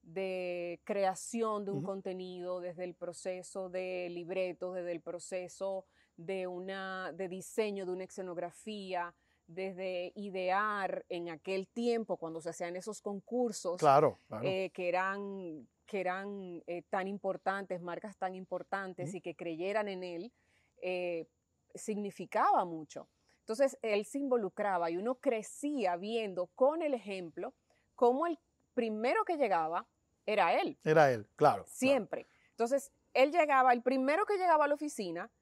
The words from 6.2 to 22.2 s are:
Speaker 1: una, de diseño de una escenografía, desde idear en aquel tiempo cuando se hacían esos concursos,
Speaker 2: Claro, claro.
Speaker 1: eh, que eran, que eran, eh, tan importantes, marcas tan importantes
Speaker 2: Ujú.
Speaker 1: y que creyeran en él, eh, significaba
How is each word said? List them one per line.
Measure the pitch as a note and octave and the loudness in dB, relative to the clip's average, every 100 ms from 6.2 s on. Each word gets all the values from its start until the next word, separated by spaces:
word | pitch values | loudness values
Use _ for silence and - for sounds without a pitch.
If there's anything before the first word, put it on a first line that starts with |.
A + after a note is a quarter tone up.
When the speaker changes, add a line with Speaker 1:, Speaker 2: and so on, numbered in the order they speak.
| E3 F#3+ F#3 | -6 -4 -4
Speaker 1:
una, | F3+ F#3 G3 F#3+ F#3+ F#3 | -6 -8 -6 -6 -6 -6
de | E3 F#3+ | -6 -6
diseño | F#3 - - G#3+ G3 F3+ | -6 -6 -2 -2 -2 -4
de | |
una | F#3 | -6
escenografía, | F#3 - F#3 E3+ F3 - A3 G#3+ F#3+ F#3 F3 _ _ _ _ | -6 -8 -8 -6 -8 -10 -12 -10 -6 -4 -6 _ _ _ _
desde | E3+ F#3+ F3+ F#3+ F3+ F3+ - | -6 -6 -4 -4 -4 -6 -8
idear | G3+ F#3 F#3 F#3+ G#3+ G#3 F#3+ F#3 - | -6 -2 0 2 2 0 -2 -4 -6
en | F3 E3+ | -6 -6
aquel | D#3+ - F#3+ F#3+ | -8 -4 -4 -4
tiempo | - A#3+ A#3 G#3+ F3+ | -2 0 0 0 -4
cuando | E3 D#3+ | -4 -6
se | D#3+ | -8
hacían | D#3+ F3 | -6 -6
esos | F3+ F3+ G3+ | -6 -8 -8
concursos, | G#3+ G3+ - A#3+ A#3+ - - - | -6 -8 -4 0 0 0 -4 4
Speaker 2:
Claro, | D3+ C#3 D3+ - _ | 8 8 8 2 _
claro. | G#2+ E3+ | -4 -2
Speaker 1:
eh, | F#3+ F#3+ | 0 -2
que | - F3+ | -4 -2
eran, | F3 F#3+ G3+ G3+ G3 F3+ D#3 A2+ _ - | 0 0 -2 -6 -8 -8 -10 -16 _ -8
que | G3+ | -4
eran, | F3+ F#3 G3 G3+ F#3 E3+ - | -2 -2 -6 -8 -8 -10 -6
eh, | F3 - | -8 -4
tan | G3 F#3+ | -4 -2
importantes, | G3+ G3 F#3 - G3 G3 F3+ | -4 -4 -2 -2 -2 -4 -6
marcas | F3 E3+ G#3+ G3 | -6 -8 -10 -6
tan | F#3 | -6
importantes | F#3 F#3 F3+ F3 G3 F#3+ F3+ E3 | -6 -8 -8 -4 -6 -6 -8 -8
Speaker 2:
Ujú. | F#3 | -8
Speaker 1:
y | |
que | F3 E3 | -10 -8
creyeran | F3 D#3+ F#3 G#3+ G#3 | -8 -4 -2 -2 -2
en | F#3 | -6
él, | F3+ E3+ A3 _ _ _ _ _ | -6 -8 -10 _ _ _ _ _
eh, | F3+ F3+ F3 E3+ E3 _ _ _ _ | -4 -2 -2 -4 -8 _ _ _ _
significaba | G3 - G#3 G3+ - | -12 -6 -4 -4 -8